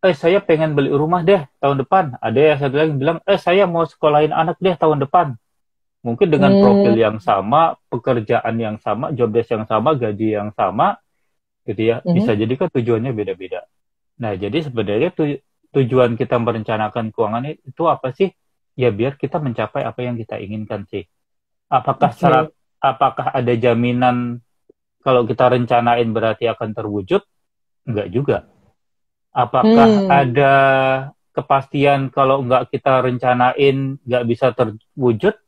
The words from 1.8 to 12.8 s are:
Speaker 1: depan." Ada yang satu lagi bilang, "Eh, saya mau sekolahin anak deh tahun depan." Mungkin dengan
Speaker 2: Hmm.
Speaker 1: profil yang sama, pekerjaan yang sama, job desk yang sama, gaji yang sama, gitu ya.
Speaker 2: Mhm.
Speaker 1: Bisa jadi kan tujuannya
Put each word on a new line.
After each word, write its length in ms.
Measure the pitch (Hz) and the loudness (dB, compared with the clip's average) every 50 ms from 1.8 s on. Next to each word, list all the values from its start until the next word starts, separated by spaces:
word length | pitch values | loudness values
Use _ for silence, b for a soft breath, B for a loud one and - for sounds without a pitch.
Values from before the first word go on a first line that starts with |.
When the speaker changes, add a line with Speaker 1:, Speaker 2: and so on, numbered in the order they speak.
| 135 | -2
Speaker 1:
depan." 320 | _ - 190 180 147 120 - - | _ 2 0 0 0 -6 -6 -6
Ada 160 | 113 110 127 | -2 2 4
yang 180 | 147 156 151 139 143 | 4 4 4 2 -2
satu 120 | 139 127 143 | -2 0 0
lagi 120 | 156 160 151 | 0 0 0
bilang, 240 | 135 131 151 165 - _ - | -2 -2 -2 -2 -2 _ 0
"Eh, 80 | 202 | 0
saya 320 | 180 - - 175 190 202 180 | 0 2 0 2 2 2 2
mau 160 | 170 170 165 | 0 -2 -2
sekolahin 480 | 156 _ _ - 156 147 147 151 156 151 | -4 _ _ 0 2 4 4 2 2 0
anak 240 | - 165 160 170 | 0 -2 -2 -2
deh 160 | _ 175 190 180 | _ -2 -2 0
tahun 320 | - - 160 151 143 139 | 2 2 0 2 0 -2
depan." 320 | 135 - 180 175 151 123 - _ _ _ _ _ _ _ _ _ _ _ _ | 0 2 0 0 0 -4 -12 _ _ _ _ _ _ _ _ _ _ _ _
Mungkin 320 | _ 120 117 117 202 175 151 | _ -6 0 0 2 2 2
dengan 240 | 143 - 143 - | 2 4 4 4
Speaker 2:
Hmm. 60 | - 202 | 6 6
Speaker 1:
profil 320 | 202 101 101 101 - 107 | 4 4 4 4 2 4
yang 240 | 110 113 107 107 110 | 2 2 0 0 -4
sama, 560 | - - 110 98 95 104 127 151 165 165 - _ _ _ - | -2 0 0 0 0 0 2 2 2 2 0 _ _ _ -8
pekerjaan 640 | 123 - - 131 120 107 - 120 113 - 113 113 | -6 -2 -2 -2 -2 0 -2 -2 -2 -2 -2 -4
yang 240 | 113 113 107 107 110 | -4 -4 -6 -6 -8
sama, 320 | _ 120 104 107 139 - 151 | _ -6 -4 -4 -4 -8 -2
job 160 | 110 120 113 | -2 -2 0
desk 240 | 107 117 113 _ 120 | 0 -2 -2 _ -4
yang 160 | 110 107 - | -6 -4 -2
sama, 240 | 110 110 110 143 160 | -2 0 0 0 0
gaji 480 | 139 120 110 104 98 110 110 107 104 | 0 -2 -4 -4 -2 -2 -2 -2 -2
yang 80 | 101 104 104 | -6 -8 -4
sama, 400 | - 110 95 90 110 151 196 202 - _ _ _ _ _ _ _ _ _ _ _ _ _ - | -2 -4 -2 0 0 0 0 -2 -4 _ _ _ _ _ _ _ _ _ _ _ _ _ -12
gitu 240 | 107 95 110 110 117 | -6 -2 0 0 0
ya. 80 | 127 | -2
Speaker 2:
Mhm. 160 | - 180 175 | -2 -2 0
Speaker 1:
Bisa 160 | 170 208 240 113 | 0 2 0 0
jadi 240 | 101 110 113 127 | 0 0 -2 -2
kan 160 | 131 190 170 _ | -4 -4 -4 _
tujuannya 400 | 139 | -4